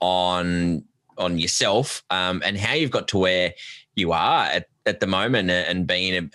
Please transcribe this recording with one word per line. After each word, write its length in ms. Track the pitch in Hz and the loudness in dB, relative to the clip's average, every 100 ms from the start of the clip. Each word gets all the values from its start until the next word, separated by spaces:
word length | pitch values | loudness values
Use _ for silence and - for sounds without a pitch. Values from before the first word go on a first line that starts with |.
on, 840 | 90 90 90 90 87 87 85 78 - _ _ - | 0 2 2 2 0 0 0 -2 -6 _ _ -4
on 200 | 90 85 | -2 0
yourself, 640 | 80 - 113 107 139 - - | -2 0 2 2 0 -6 -6
um, 340 | 95 90 92 | -2 -2 -2
and 140 | 90 101 | -2 -2
how 160 | 113 | -2
you've 180 | 147 143 | 0 0
got 180 | 127 - | -2 0
to 100 | 98 | 2
where 340 | 92 92 87 - - - - - | 4 2 0 -4 -16 -18 -10 -4
you 160 | 87 | 0
are 320 | 82 107 160 | 2 2 2
at, 240 | 82 85 - _ 107 | 2 -2 -4 _ -6
at 140 | - | -2
the 60 | 95 | 0
moment 440 | 95 113 120 92 | 0 2 0 2
and, 160 | 90 80 | 0 0
and 180 | 90 85 | -2 -2
being 440 | 90 92 90 80 | 0 0 -2 -4